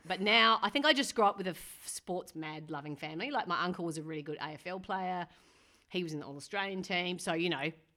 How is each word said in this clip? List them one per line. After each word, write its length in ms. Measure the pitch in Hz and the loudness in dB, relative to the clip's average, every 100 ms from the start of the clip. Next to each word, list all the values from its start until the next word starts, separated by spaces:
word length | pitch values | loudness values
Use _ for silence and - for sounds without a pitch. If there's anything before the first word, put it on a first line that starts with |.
| 170 | -6
But 160 | 185 | 0
now, 380 | 208 226 226 226 | 4 8 8 6
I 80 | 208 | 4
think 160 | 285 294 | 4 6
I 80 | |
just 220 | 277 254 - | 4 2 4
grew 100 | 202 | 4
up 140 | 202 | 4
with 80 | 185 | -4
a 40 | |
f-, 300 | 185 - - - | -4 -12 -14 -12
sports 480 | - - 180 - 160 | -10 -6 -6 -6 -8
mad 340 | 156 156 156 | -8 -8 -8
loving 260 | 147 151 139 | -8 -6 -8
family. 360 | 156 160 254 | -8 -6 -2
Like, 160 | 269 185 | -2 0
my 120 | 165 | 0
uncle 200 | 180 180 | 0 0
was 140 | 170 160 | -4 -4
a 60 | |
really 180 | 156 156 | -6 -6
good 160 | 147 151 | -6 -6
A 120 | 147 | -6
F 160 | 151 180 | -8 -8
L 120 | 185 | -8
player. 460 | 185 190 185 180 170 - _ _ _ _ _ | -4 -2 -2 -4 -6 -12 _ _ _ _ _
He 140 | 185 | -4
was 100 | 170 | -2
in 60 | 151 | -4
the 80 | 139 | -8
All-Australian 560 | 143 - 202 196 190 | -12 -6 -4 -2 -4
team. 340 | 185 180 180 175 | -2 0 0 -2
So, 160 | - | -2
you 160 | 165 175 | 0 0
know, 220 | 139 151 160 _ | 0 -2 -6 _